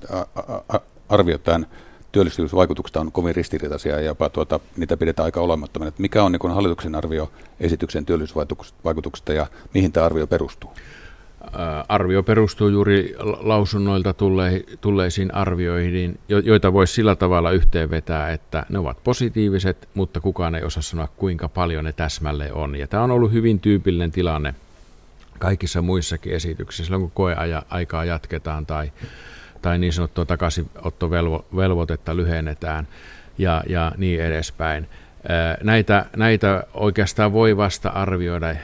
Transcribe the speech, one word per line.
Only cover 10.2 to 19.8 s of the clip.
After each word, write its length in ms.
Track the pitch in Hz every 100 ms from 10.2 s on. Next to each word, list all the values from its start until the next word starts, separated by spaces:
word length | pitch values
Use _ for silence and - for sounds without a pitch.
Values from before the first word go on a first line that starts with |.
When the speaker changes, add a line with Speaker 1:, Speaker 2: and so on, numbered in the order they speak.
| 76
Speaker 1:
perustuu? 460 | 85 69 - - - - - - - - - -
Speaker 2:
Ää, 320 | - 85 78 -
arvio 340 | 101 90 95
perustuu 460 | 92 110 107 - 104
juuri 460 | 101 101 98 - -
la-, 200 | 104 -
lausunnoilta 760 | 107 107 98 104 101 98 92
tulle-, 500 | - 101 95 92 92 - -
tulleisiin 540 | 104 98 90 95 95
arvioihin, 840 | 101 95 90 87 87 87 90 87 - -
jo-, 100 | 104
joita 340 | 110 104 92
voisi 220 | 95 90
sillä 220 | - 107 92
tavalla 340 | 90 90 85
yhteenvetää, 840 | 92 - 87 80 80 - 80 76
että 340 | 78 - 80 -
ne 100 | 98
ovat 260 | 76 -
positiiviset, 840 | 123 123 120 110 104 95 98 -